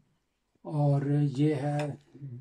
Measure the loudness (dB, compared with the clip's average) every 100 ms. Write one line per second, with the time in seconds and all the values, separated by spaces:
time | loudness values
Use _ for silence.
0 | _ _ _ _ _ _ -6 0 2 2
1 | 2 2 2 2 2 2 -2 -2 -4 -8
2 | _ -18 -16 -14